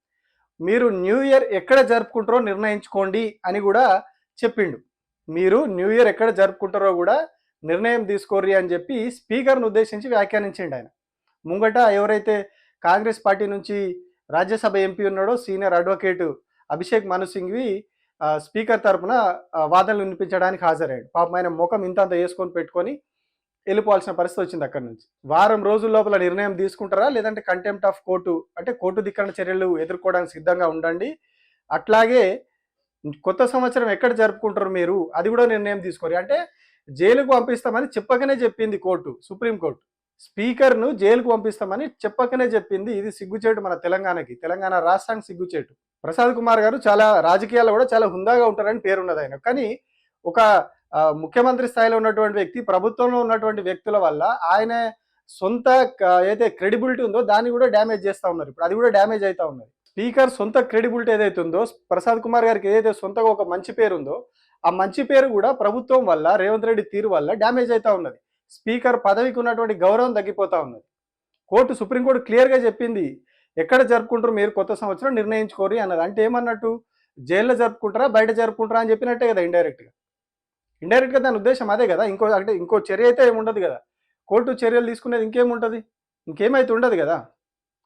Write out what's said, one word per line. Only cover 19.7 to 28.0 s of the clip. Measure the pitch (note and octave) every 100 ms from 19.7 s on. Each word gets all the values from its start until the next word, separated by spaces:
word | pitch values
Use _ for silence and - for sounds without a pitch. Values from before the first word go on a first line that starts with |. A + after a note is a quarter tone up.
| F3+ F#3+ G#3
వినిపించడానికి | F#3+ F3 F#3+ F#3 F#3 F#3 F3
హాజరయ్యాడు. | D#3+ D3+ B2+ - F3
పాపం | E3+ F3
ఆయన | F3+
ముఖం | D#3+ E3+ G#3+
ఇంత | F#3 F#3
అంత | F#3+
వేసుకొని | F3 F3 F3+ F3+
పెట్టుకొని | F3 F3 F3 G3 C#4+ _ _ _ _ _ _ -
వెళ్ళిపోవాల్సిన | G3+ G#3 F#3+ G3+
పరిస్థితి | F3 F3 F#3+ F3+
వచ్చింది | E3+ C#3
అక్కడి | C#3+ A#2+
నుంచి. | A2+ _ _ C#3
వారం | D#3 G#3 A3
రోజుల | G3+ G#3+ A3
లోపల | A3 G#3+ G3
నిర్ణయం | F3+ F#3 G3+ F3+
తీసుకుంటారా, | F#3+ - G3 G3 C4
లేదంటే | B3 G#3+ G#3+ G#3+
contempt | F3+ G3+ G3+ G3
of | F#3+